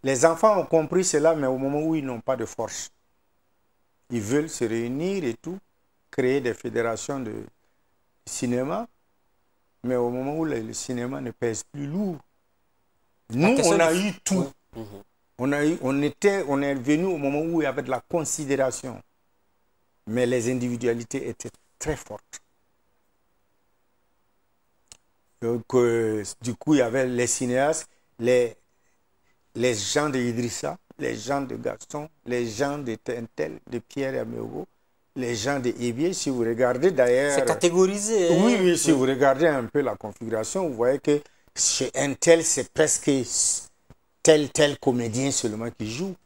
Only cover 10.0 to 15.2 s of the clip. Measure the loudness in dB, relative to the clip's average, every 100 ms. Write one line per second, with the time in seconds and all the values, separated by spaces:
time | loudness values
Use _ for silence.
10 | 0 -2 -4 -4 -4 -4 -6 -10 -8 -6
11 | -6 -6 -10 -4 -4 -4 -10 -10 -6 -4
12 | -4 -6 _ _ _ _ _ _ _ _
13 | _ _ _ 2 4 6 4 6 4 4
14 | 0 -4 -2 -2 -2 -8 _ -14 -14 -16
15 | -20 _